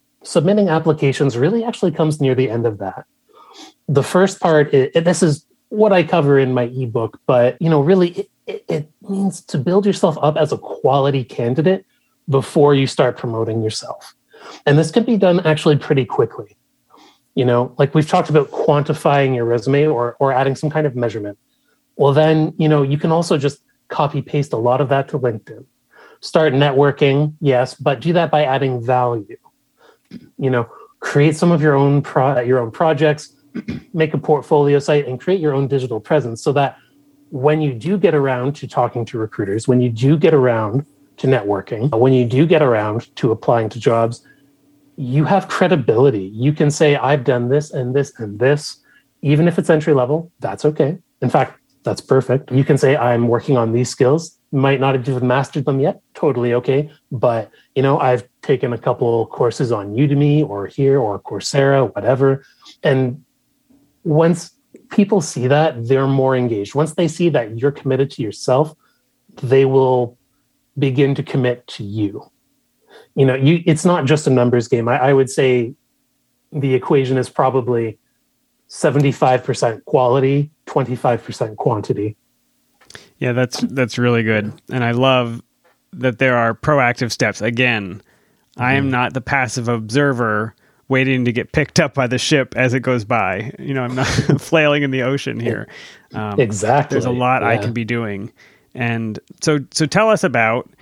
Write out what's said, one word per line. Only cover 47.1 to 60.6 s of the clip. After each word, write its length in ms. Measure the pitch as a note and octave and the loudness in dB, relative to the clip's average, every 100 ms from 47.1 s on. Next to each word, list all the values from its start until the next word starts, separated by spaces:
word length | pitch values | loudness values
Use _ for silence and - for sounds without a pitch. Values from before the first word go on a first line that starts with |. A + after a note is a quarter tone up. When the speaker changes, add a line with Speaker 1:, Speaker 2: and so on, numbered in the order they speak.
| D3 | 0
Speaker 1:
done 240 | B2 B2 A#2+ | 0 -2 0
this 220 | C#3+ D3 | -2 -2
and 260 | D#3 B2 C3+ | -6 -2 -2
this 160 | C#3 - | -2 -6
and 200 | G#2+ G#2 | -10 -2
this." 380 | B2+ D3 - - _ _ _ _ | 0 0 -4 -18 _ _ _ _
Even 260 | C#3 D3 E3+ | 0 2 2
if 100 | E3 | 0
it's 120 | D#3 | 2
entry 240 | D#3 D#3 | 2 2
level, 360 | C#3 B2 D#3 E3 _ | 2 0 -4 -6 _
that's 240 | - G2+ D3+ | -10 -2 -2
okay. 320 | D3+ C#3 F#3 _ - | 0 -2 -4 _ -6
In 80 | B2 | -2
fact, 280 | D3 B2+ - _ _ | 0 -2 -6 _ _
that's 200 | - G2 | -8 -6
perfect. 500 | - C3 - C3 - | 0 0 2 -2 0
You 100 | B2+ | 0
can 140 | C#3 C#3 | 2 2
say, 200 | C3+ C3 | 2 2
"I'm 320 | A#2+ A#2+ A#2+ | 0 0 0
working 280 | A#2 - C3 | 0 0 0
on 160 | A2+ | 2
these 160 | A#2 B2 | 0 -2
skills." 500 | - B2+ D#3+ E3 _ - | 0 2 2 -2 _ -6
Might 260 | C#3 C3+ C3+ | 0 0 2
not 140 | C3+ | 0
have 140 | C3 B2 | -2 -2
even 180 | B2+ B2 | -2 0
mastered 380 | B2+ C3+ D#3 | 0 -2 -4
them 160 | C#3 C3+ | -2 0
yet. 220 | D3+ - _ | -2 -4 _
Totally 400 | - D#3 B2 A#2+ | -4 -2 0 0
okay. 380 | A#2+ A#2+ C3+ D3 _ - | -2 0 -2 -2 _ -12
But, 400 | A#2+ B2 A#2 - _ _ | -2 -2 -2 -6 _ _
you 60 | C3+ | -2
know, 160 | C3+ D3 | 0 2
I've 300 | C3 B2 - _ | 0 -2 -4 _
taken 320 | - C3 B2+ | -4 -2 -2
a 20 | A#2 | -4
couple 480 | - A#2 A#2+ A#2 A2+ | -4 -2 0 -2 -2
courses 440 | - B2 - B2 | -2 -2 -2 -2
on 220 | A2 G2+ | -4 -4
Udemy 520 | A2 D3 C#3+ D3 D3 D3 | 0 0 2 2 2 0
or 200 | G2+ | -4